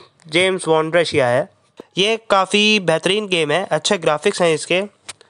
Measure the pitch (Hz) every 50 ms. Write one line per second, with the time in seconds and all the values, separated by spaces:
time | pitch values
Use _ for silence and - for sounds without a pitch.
0 | - _ _ _ _ 165 151 175 185 190 190 180 - 160 160 160 156 160 160 175
1 | 165 - - 147 127 120 120 131 175 - _ _ _ _ _ - - _ _ 170
2 | 190 214 226 220 - _ 202 190 190 180 - 208 208 214 214 214 180 170 160 160
3 | - 175 190 214 214 196 180 165 156 147 147 180 196 - 165 156 - - 208 180
4 | 160 160 151 151 - 202 202 - 180 170 160 151 - - 170 185 202 202 - _
5 | _ - - - _ _